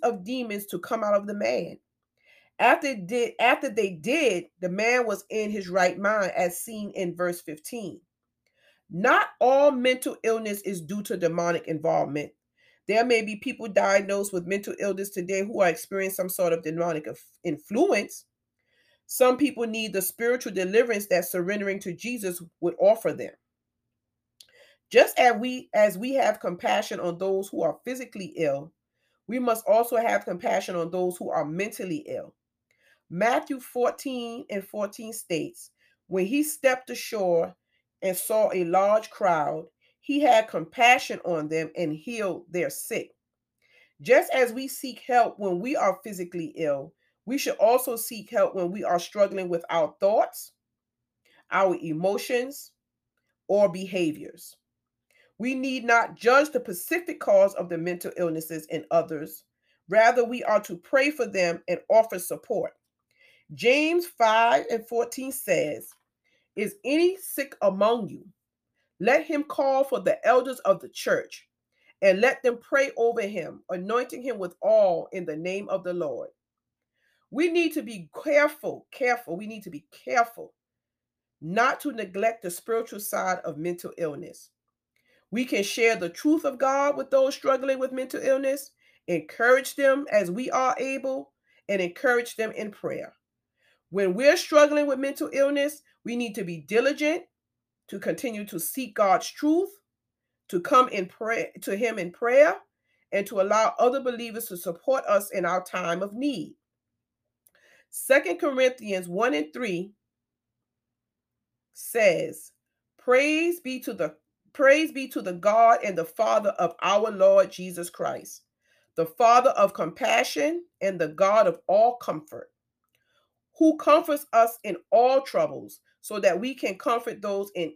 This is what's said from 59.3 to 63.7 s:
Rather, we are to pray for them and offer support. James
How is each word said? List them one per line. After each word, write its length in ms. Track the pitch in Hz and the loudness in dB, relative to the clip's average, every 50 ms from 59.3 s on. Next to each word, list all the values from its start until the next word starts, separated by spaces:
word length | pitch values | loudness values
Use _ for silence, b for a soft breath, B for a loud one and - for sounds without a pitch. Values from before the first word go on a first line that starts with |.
| - - - _ _ _ _ _ _ _ _ - | -14 -18 -20 _ _ _ _ _ _ _ _ 0
Rather, 340 | 180 220 226 233 240 247 233 | 4 6 6 6 6 4 2
we 200 | 226 247 240 - | 0 -2 -4 -2
are 180 | - 214 208 | 0 0 0
to 160 | 208 - 185 170 | 0 -4 -12 -14
pray 340 | - - - 269 269 294 | -6 0 2 2 2 2
for 140 | 302 302 240 208 | 0 -2 -4 -4
them 340 | 165 190 180 170 170 165 - - | -2 0 0 0 0 -4 -6 -6
and 120 | 180 170 - - | -6 -4 0 4
offer 280 | 190 220 220 220 - 185 | 4 4 4 4 0 -8
support. 560 | 180 - 151 - - - 233 185 - - - _ _ _ _ _ _ _ b b b b b b b b 151 | -8 -8 -10 -8 -6 -4 -4 -4 -4 -6 -8 _ _ _ _ _ _ _ b b b b b b b b -8
James 540 | 131 143 233 | 0 2 4